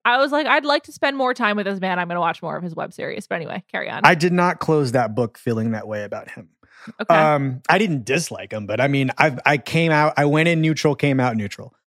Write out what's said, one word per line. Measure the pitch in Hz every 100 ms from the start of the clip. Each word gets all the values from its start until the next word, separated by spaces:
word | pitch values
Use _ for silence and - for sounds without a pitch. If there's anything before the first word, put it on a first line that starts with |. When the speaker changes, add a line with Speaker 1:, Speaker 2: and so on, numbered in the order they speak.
Speaker 1:
I | 233 247
was | 277
like, | 294 269
"I'd | 285
like | 294 294
to | -
spend | - 294 277
more | 254
time | 247 220 208
with | 196
this | 196
man. | 185 180
I'm | 175
gonna | 175
watch | 165 160
more | 165 151
of |
his | 175
web | 160 147
series." | - 143 - -
But |
anyway, | 180 156 - -
carry | - -
on. | 156
Speaker 2:
I | -
did | 175 175
not | 180 175 165
close | - 156 135
that | 123 113
book | 107 113 -
feeling | - 113 113
that | 110 104
way | 104
about | 104 107 101
him. | - 98 _ _ - - -
Speaker 1:
Okay. | 214
Speaker 2:
Um, | 165 156 147 135 127 -
I | 180
didn't | 214 143 110
dislike | 147 165 98 98
him, | 107 101
but | 110
I | 139
mean, | 139 131 -
I, | 156 127
I | 135 147
came | - 160 165
out, | 151 151 -
I |
went | 147 151 165
in | 165
neutral, | 160 151 156
came | 143 143 131
out | 127 113
neutral. | 101 - - _